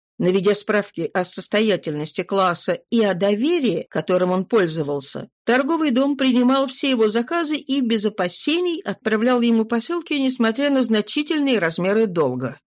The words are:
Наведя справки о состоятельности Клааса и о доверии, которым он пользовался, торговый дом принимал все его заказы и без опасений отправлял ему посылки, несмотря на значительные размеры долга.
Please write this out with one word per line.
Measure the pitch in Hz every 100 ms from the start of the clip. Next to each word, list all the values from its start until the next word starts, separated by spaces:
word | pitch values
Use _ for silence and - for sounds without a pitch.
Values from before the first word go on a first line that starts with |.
| _ _
Наведя | 170 190 190
справки | 202 - 208 196 - 165
о | 185
состоятельности | 180 - - 208 220 180 - 147 156 -
Клааса | 180 196 185 170 - 170 -
и | 233
о | 214
доверии, | 175 196 208 269 349 254 160 -
которым | 147 160 180 180
он | 185
пользовался, | 185 233 175 160 143 143 139 - - _ -
торговый | 247 277 330 311
дом | 240 277 269
принимал | 262 247 247 269 269
все | 262 285
его | 254 220
заказы | 214 240 339 311 302
и | - 277
без | 240 226
опасений | 202 214 180 - - 320 359 330
отправлял | - 196 - 214 233 247
ему | 233 226
посылки, | 220 233 - 339 330
несмотря | 294 262 254 226 226 285
на | 269
значительные | 220 214 208 - 294 320 277 240
размеры | 165 165 180 208 220
долга. | 170 143 127 127 -